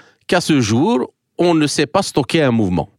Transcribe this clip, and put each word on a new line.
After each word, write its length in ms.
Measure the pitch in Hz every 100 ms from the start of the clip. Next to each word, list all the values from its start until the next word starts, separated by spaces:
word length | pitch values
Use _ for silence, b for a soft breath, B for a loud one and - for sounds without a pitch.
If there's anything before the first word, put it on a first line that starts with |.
| b b -
qu'à 140 | 180
ce 200 | - 143
jour, 520 | 101 113 190 247 - _ _ -
on 140 | 175
ne 140 | 165 147
sait 200 | - 143
pas 140 | 196
stocker 420 | - 156 - 165
un 80 | 135
mouvement. 380 | 113 98 87 -